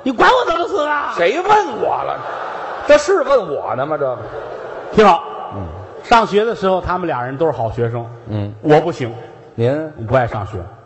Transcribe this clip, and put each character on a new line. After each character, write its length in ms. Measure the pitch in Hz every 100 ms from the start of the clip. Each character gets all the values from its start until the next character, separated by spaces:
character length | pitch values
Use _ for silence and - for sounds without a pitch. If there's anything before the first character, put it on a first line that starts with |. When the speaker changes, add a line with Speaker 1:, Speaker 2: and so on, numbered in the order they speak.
Speaker 1:
你 80 | 254
管 180 | 233 370
我 160 | 508 480
怎 100 | 330
么 80 | -
死 180 | 392 294
的？ 60 | 294 294 220
Speaker 2:
谁 260 | 175 285
问 400 | 370 427 359 220
我 220 | - 131
了？ 160 | 139 139 - - - - - - -
这 100 | 294
是 260 | 294 381
问 320 | 262 269 180 101
我 180 | 92 117
呢 80 | 143
吗？ 120 | 151
这 80 | 139
个。 120 | 117 104 - - - - - -
Speaker 1:
挺 120 | -
好。 200 | 208 165 - - - 101
Speaker 2:
嗯。 100 | 90 82 - -
Speaker 1:
上 240 | - 233 208
学 180 | 196 220
的 80 |
时 140 | 202 190
候， 120 | 185
他 200 | 175 180
们 80 | 175
俩 160 | 131
人 120 | 123 135
都 120 | 160
是 40 |
好 200 | 131 113
学 180 | 104 117
生。 160 | 120 117 - -
Speaker 2:
嗯。 260 | 107 101 104
Speaker 1:
我 180 | 156 151
不 100 | 170
行。 200 | - 120 113 - - - -
Speaker 2:
您？ 360 | 117 147 156 147
Speaker 1:
我 60 |
不 120 | 110 127
爱 120 | 120
上 180 | - 98
学。 140 | 95 87 -